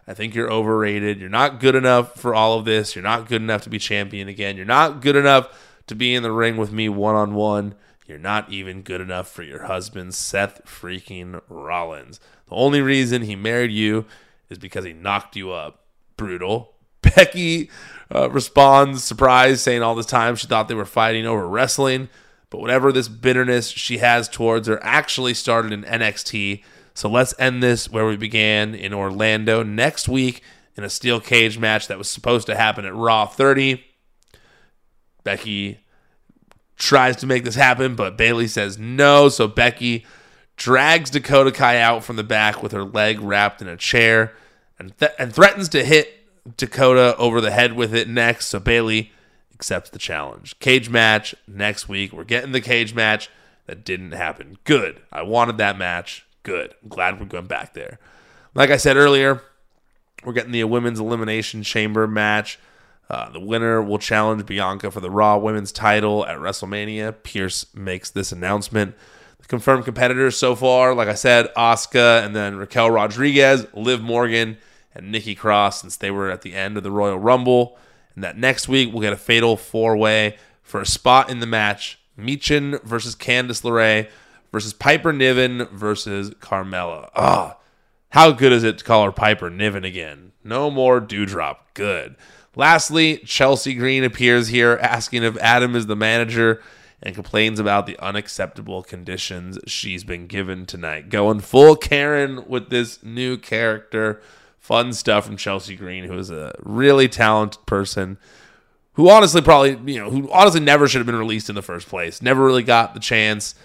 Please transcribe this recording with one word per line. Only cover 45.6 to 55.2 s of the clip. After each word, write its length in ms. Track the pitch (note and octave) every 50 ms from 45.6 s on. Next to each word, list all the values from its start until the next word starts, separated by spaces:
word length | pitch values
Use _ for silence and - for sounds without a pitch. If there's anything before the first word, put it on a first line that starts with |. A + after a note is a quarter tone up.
| F#3+ D#3
to 140 | - C#3+ A#2+
hit 360 | C3 D#3 D3+ D3 - - _ _ _ _ _ _ A#2+ A#2
Dakota 580 | - C3 A#2+ - C3+ C3+ B2+ B2+ B2+ B2 B2 -
over 240 | - A#2+ A#2+ A2+ A#2
the 80 | A2 G#2
head 240 | G#2 A#2+ B2 A#2+ A2+
with 220 | A#2+ A#2+ G#2+ A2
it 120 | A#2 G2
next. 400 | G#2+ A#2 A#2+ A#2 A#2 A#2+ - -
So 120 | - - G2
Bayley 520 | F2+ A#2+ A#2 A#2 A2+ A2 A2 A2 A2 - _ _ _ _ _ _ _ _ _
accepts 380 | - - - G2 F2 - -
the 80 | - -
challenge. 600 | - - E2+ D2+ D2 C2+ A1 G1+ G1+ - - _
Cage 300 | - C3 C3 C3 A2+ A#2
match 440 | A#2 A#2 A2+ A2 A2 G#2+ G#2 - - - _
next 400 | - G2+ G2 G2+ G#2+ G2+ - -
week. 240 | - G2+ G2 G2 F#2+
We're 140 | - D#2 E2+
getting 260 | G#2+ A2+ B2 B2+ C#3
the 80 | B2+ C3
cage 340 | G#2+ A#2+ B2 A#2 A#2 G#2+ A#2
match 360 | A#2 A2 A2 G#2+ G#2 - - _ _ _ _ _ _ _
that 200 | - - G#2 A2
didn't 260 | - F#2 F#2 F#2 E2+
happen. 460 | D#2+ E2+ F2 D#2 D#2 - C#2+ C#2+ - _ _
Good. 340 | - D3+ B2+ G2+ E2 - - _ _
I 120 | - D2